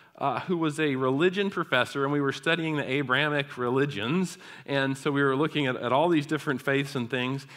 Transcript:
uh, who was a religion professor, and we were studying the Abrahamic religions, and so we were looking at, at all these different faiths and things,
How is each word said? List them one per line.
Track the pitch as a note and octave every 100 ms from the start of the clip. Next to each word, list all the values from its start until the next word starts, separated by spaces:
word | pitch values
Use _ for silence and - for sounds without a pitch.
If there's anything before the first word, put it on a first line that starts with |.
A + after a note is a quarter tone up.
| - -
uh, | C3+ A#2+
who | D#3+ F3
was | D#3+ D3
a | D#3 C3
religion | C3 C3+ F#3 F#3 G3
professor, | F3+ E3 B2+ A#2+ C#3+
and | C#3
we | D3
were | C#3
studying | C3 E3 E3 D#3+ D3+
the | A2
Abrahamic | C#3 C3 B2+ D3+ D3 C#3+ -
religions, | B2 C3 C#3+ G2 A2 F3 F3+ - - - -
and | C#3 C3+ C3+
so | D3+
we | C#3+
were | C#3 C3+
looking | D#3 D3 C3+
at, | A#2
at | A#2+
all | C3 E3+
these | E3 C#3
different | D3+ - B2+
faiths | - C#3 C#3 C3
and | A2+
things, | B2+ B2+ C#3 C#3